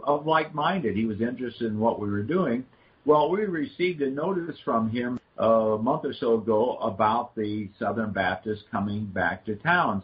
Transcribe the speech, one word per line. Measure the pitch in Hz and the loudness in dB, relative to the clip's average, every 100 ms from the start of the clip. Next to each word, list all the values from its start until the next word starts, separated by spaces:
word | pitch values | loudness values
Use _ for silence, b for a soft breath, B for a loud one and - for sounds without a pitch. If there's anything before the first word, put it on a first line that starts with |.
of | 135 147 151 | 0 0 2
like-minded. | 156 156 151 156 190 120 95 | 2 2 -2 0 0 0 0
He | |
was | 113 101 | -2 0
interested | 117 127 123 - 117 | -2 -2 -8 -4 -4
in | 104 | 2
what | 113 110 | 0 0
we | 104 | -2
were | 101 | -2
doing. | 110 185 160 120 131 b b b | 0 0 0 0 -4 b b b
Well, | 139 151 151 | 4 4 4
we | 196 | 2
received | 208 165 139 - 180 160 | 0 -2 -4 -2 -2 0
a | 135 | -2
notice | 139 170 185 165 - | -2 -2 -2 -4 -8
from | - 117 110 | -2 0 0
him | 120 123 123 - - | 0 -2 -6 -8 0
a | 107 113 110 107 | 4 4 4 2
month | 117 156 147 | 0 0 -2
or | |
so | 127 120 | -4 0
ago | 113 104 107 123 101 | 2 2 2 2 0
about | 110 98 107 117 - - | -4 0 2 2 -2 -4
the | 104 104 98 - | -4 -4 -6 -6
Southern | 104 104 107 | -4 -2 -2
Baptists | 98 95 95 110 107 - | 0 0 0 -4 -6 -4
coming | 104 101 101 | -4 -2 -4
back | 104 95 85 92 | -4 -2 -2 -2
to | - 104 | -6 -4
town. | 160 175 143 98 | 0 2 2 -2